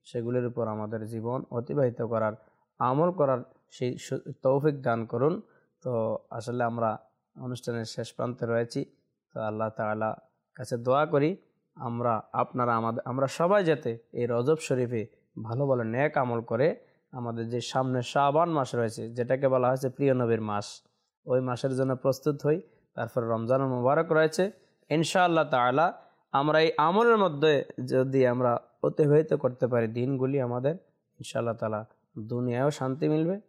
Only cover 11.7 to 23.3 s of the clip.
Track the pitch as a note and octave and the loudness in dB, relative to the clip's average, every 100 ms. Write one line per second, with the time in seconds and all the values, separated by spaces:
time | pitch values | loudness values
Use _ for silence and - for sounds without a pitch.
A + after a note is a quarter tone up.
11.7 | - B2 A#2 A#2+ G#2+ - B2 B2 B2+ A#2+ | -12 -8 -2 0 0 -2 -4 -2 0 0
12.7 | A#2 A2+ A#2+ - B2+ C3+ - E3+ G#3 E3+ | 0 -2 -4 -4 -2 -2 0 2 4 2
13.7 | D3 A#2+ A2+ _ - A#2+ A#2+ B2 D#3+ - | 0 -2 -8 _ -4 -2 0 2 0 0
14.7 | B2+ A#2+ A#2 G#2 _ _ - A2+ B2 C#3 | -2 -2 -4 -6 _ _ -12 -6 -2 0
15.7 | B2+ A2+ A#2+ D3+ D3 B2+ A#2 A2+ A#2 D#3 | 0 0 0 0 2 0 -2 -2 2 2
16.7 | - _ _ _ B2+ A#2+ A#2 A2+ A#2+ - | 0 _ _ _ -10 -8 -6 -4 -6 -4
17.7 | C3 C3 B2+ A#2 C#3+ C#3+ D3 E3+ D#3 B2+ | -2 0 -2 -2 0 2 2 2 0 -2
18.7 | A#2+ A2+ A2+ A2+ A#2+ A#2+ C3+ C#3 B2+ B2 | -2 -2 -4 -8 -6 -2 0 2 4 2
19.7 | C3 C3+ - C#3 B2+ A#2 A2+ A2 G#2 - | 0 -2 0 2 2 2 0 -2 -6 -6
20.7 | - _ _ _ _ - B2+ B2+ B2 C#3 | -14 _ _ _ _ -2 0 0 -2 -2
21.7 | C3 C3+ B2+ C#3 C3 D3+ C#3+ D3 E3 - | 0 0 0 0 0 -2 -2 0 -2 -4
22.7 | _ _ - A#2 C3 A2+ | _ _ -8 -6 -4 -2